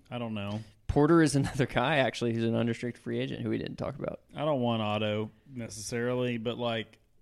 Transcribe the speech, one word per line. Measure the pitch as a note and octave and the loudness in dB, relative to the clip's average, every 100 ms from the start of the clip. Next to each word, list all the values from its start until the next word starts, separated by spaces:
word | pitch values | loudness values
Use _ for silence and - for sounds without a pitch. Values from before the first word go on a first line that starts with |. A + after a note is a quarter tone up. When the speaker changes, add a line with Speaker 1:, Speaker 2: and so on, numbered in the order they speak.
| - | -12
Speaker 1:
I | B2 | -8
don't | A#2 | -6
know. | G#2+ G2+ G#2+ - - - | -4 -4 -6 -8 -10 0
Speaker 2:
Porter | C#3+ D3+ E3+ | 4 8 8
is | D#3 C#3 | 6 4
<laughs> | |
another | B2+ C#3 B2+ | 0 0 0
guy, | A#2+ B2+ D3+ | 2 2 2
actually, | A#2 - A#2+ | 2 0 -2
who's | A2+ | 0
an | A2+ A2+ | 0 2
unrestricted | A#2 A2+ A#2+ - | 0 -2 -6 -8
free | A#2+ A#2 | -6 -4
agent | C3+ - | -4 -4
who | A2+ | -2
we | A2+ | -2
didn't | - - | -4 -6
talk | - C#3 | -6 -6
about. | - - _ C3+ | -8 -8 _ -6
Speaker 1:
I | D3+ | -2
don't | C3+ | 0
want | A#2+ A2+ | 2 0
Otto | G#2 G#2+ G#2+ G#2+ G#2+ - - | 0 0 0 -2 -4 -10 -14
necessarily, | B2+ A2 G#2 G#2 A#2+ A#2+ B2+ B2 A#2 | -12 -10 -10 -6 -2 0 0 0 -2
but, | A2+ A#2 | -4 -2
like, | A#2+ A2+ G#2 - _ _ | -2 -2 -6 -14 _ _